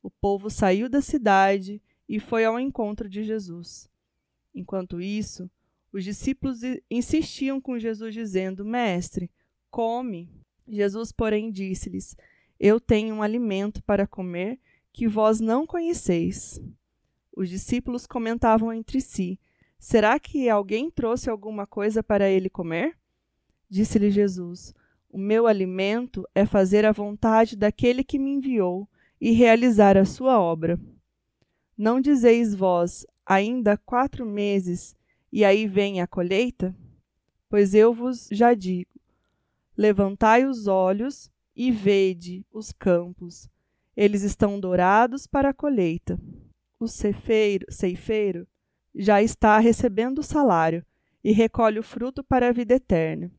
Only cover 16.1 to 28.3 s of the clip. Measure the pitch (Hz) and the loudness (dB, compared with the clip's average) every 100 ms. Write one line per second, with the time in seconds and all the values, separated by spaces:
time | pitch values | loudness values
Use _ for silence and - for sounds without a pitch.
16.1 | 170 175 196 - - - - _ _ _ | -2 -2 -6 -14 -16 -18 -20 _ _ _
17.1 | _ _ - 185 190 - 247 247 247 - | _ _ -8 -6 -6 -4 -6 -4 -10 -8
18.1 | 240 226 233 233 220 226 226 226 262 254 | -8 -6 0 2 2 2 -6 -6 -6 -6
19.1 | - 185 190 _ _ _ _ - 226 214 | -6 -6 -8 _ _ _ _ 0 2 4
20.1 | 294 - 294 247 208 196 214 311 - 233 | 0 -2 -2 0 0 0 -4 -4 -4 -4
21.1 | 247 - 214 208 208 202 - 208 220 - | -2 -4 -8 -8 -10 -10 -4 -2 -2 0
22.1 | 202 196 190 185 - 170 165 285 - _ | 2 4 2 0 -8 -6 -4 -4 -6 _
23.1 | _ _ _ _ _ _ 190 220 214 202 | _ _ _ _ _ _ -2 0 2 2
24.1 | 202 202 185 175 175 - _ _ _ _ | 2 0 -2 -12 -14 -18 _ _ _ _
25.1 | 190 196 220 233 208 185 185 196 226 247 | -10 -2 2 4 2 0 -2 -2 -2 -6
26.1 | 196 180 - 208 208 190 208 214 214 208 | -12 -4 0 2 2 4 4 4 0 -6
27.1 | 208 226 220 226 202 208 - 240 254 269 | -2 2 4 4 2 -2 2 0 0 -2
28.1 | 285 269 | -4 -2